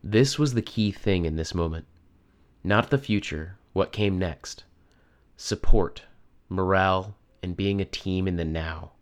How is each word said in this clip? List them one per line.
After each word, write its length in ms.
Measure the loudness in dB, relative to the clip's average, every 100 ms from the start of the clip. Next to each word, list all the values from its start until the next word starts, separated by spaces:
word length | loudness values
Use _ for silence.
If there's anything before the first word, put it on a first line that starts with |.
This 360 | 2 4 4 2
was 140 | 0
the 80 | 0
key 320 | -4 -2 -2
thing 320 | 0 0 0
in 120 | 0 -4
this 180 | -4
moment. 320 | -4 -4 -6 -12 _ _ _ _ _ _ _
Not 280 | 0 0 2
the 80 | -2
future, 580 | 0 -4 -4 -10 -10 -16 _
what 200 | -2 -2
came 260 | 0 -2 0
next. 460 | -4 -6 -14 -18 -20 _ _ _ _ _ _ -16
Support, 680 | -8 2 8 8 6 -4 -20 -20 _ _ _
morale, 680 | -4 2 2 4 0 -4 -16 _ _
and 140 | -10 -2
being 240 | -2 0
a 60 | -4
team 400 | -6 -2 -2 0
in 80 | -2
the 80 |
now. 480 | -4 -4 -6 -8 -14 _